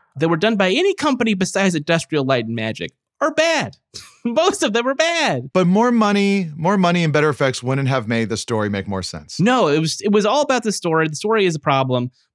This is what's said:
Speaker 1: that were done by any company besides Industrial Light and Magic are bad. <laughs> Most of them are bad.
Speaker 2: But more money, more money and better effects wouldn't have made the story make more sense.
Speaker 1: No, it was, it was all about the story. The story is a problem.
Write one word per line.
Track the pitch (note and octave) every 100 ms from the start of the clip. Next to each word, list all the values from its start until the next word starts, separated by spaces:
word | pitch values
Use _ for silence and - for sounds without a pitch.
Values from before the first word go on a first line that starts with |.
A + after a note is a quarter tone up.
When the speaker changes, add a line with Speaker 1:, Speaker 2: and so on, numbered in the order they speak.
| _ C3+
Speaker 1:
that | E3
were | E3
done | G#3+ G#3
by | F#3
any | A#3+ G4
company | F#4 D4+ C4 A3+
besides | F#3+ F#3+ G3 G3
Industrial | E3 D3+ E3 - D3
Light | C3 B2+
and | A2+
Magic | A#2 A2 A2 E2+ - _ _
are | D4+
bad. | D4 E4 D4+ D3+ - _ -
<laughs> | - _
Most | A#3+ A#3 F#4 -
of | C#4
them | A3+ B3
are |
bad. | C#4 E4 E4+ C4 C3+ B2+
Speaker 2:
But | F#3 F3
more | G3 B3
money, | A#3 G#3 G3+ G3+ G3 E3 D3+
more | E3+ G3+
money | F3 F3
and | D#3+
better | D3+ D3+
effects | C3+ C3+ -
wouldn't | B2 C3+ C3
have | C3+ G#2+
made | A#2 G#2+
the | A2
story | - A2 G#2
make | G2+ F#2+
more | F#2+
sense. | - D#2+ - -
Speaker 1:
No, | G#3 B3+ E3
it | D3+
was, | D#3+ -
it | G3+
was | G#3 G3+
all | C#4
about | C#4+ B3+
the | G#3+
story. | - F3 D#3+ D#3+
The | D3+
story | G#3 A3+ F#3
is |
a | D#3
problem. | D3+ C3+ C3 B2 B2+ - _